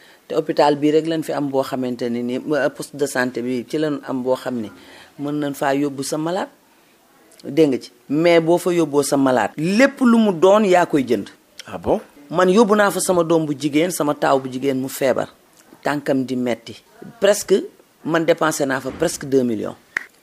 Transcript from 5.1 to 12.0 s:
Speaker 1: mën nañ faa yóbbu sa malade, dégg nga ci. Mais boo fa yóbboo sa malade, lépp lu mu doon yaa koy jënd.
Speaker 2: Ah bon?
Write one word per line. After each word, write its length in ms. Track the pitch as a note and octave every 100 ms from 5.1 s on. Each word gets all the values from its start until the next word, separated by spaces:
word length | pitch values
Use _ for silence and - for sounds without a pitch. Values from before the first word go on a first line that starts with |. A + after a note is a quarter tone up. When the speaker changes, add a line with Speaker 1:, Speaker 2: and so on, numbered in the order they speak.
| -
Speaker 1:
mën 120 | C#3+ D3
nañ 140 | C#3+
faa 200 | C#3 C#3+ C#3
yóbbu 280 | C#3+ C3+
sa 140 | C#3 D3+
malade, 320 | D#3 F#3 C#4+ _ _ _ _ _ _ _ _ _
dégg 260 | - C#3+ D3+
nga 80 | B2
ci. 120 | - _ -
Mais 300 | C#3+ E3+ E3+
boo 180 | D#3+ E3+
fa 140 | F3+
yóbboo 320 | F3 D#3 C#3+
sa 140 | C#3 C#3+
malade, 340 | C3+ B2 G2+ -
lépp 420 | E3 G#3 C4+ -
lu 160 | A#3+ A#3
mu 140 | G#3+
doon 300 | E3+ F#3+ G#3 G#3
yaa 200 | F3+ E3
koy 180 | D3+
jënd. 260 | A#2 A2 - - _ - -
Speaker 2:
Ah 100 | F#2+
bon? 220 | G2+ G3